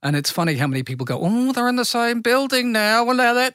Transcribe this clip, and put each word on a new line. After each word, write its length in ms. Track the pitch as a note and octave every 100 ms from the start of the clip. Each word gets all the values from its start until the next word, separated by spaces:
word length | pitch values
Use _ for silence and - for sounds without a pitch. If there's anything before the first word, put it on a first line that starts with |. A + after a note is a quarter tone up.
And 140 | C#3+ D3
it's 160 | C#3+
funny 240 | - E3 C#3+
how 100 | C#3+
many 140 | C3+
people 240 | B2+ C3 B2
go, 140 | B2
"Oh, 300 | E3+ A3+ B3+
they're 160 | B3+ A#3+
in 60 | B3
the 100 | A#3
same 360 | A#3+ A#3 A#3+
building 500 | A3+ B3+ C#4 B3+ B3
now." 320 | A3 G#3+ A3+
Well, 120 | A#3+ B3+
now 180 | B3 A#3+
that, 180 | B3+